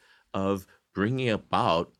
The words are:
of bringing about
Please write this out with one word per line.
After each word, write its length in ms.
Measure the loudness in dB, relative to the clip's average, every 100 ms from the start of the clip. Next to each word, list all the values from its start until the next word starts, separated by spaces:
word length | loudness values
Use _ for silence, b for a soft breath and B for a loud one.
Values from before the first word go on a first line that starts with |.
| b b b
of 320 | -4 -2 -2 -4 b _
bringing 340 | -2 -2 0 -2
about 640 | -2 -2 0 2 2 0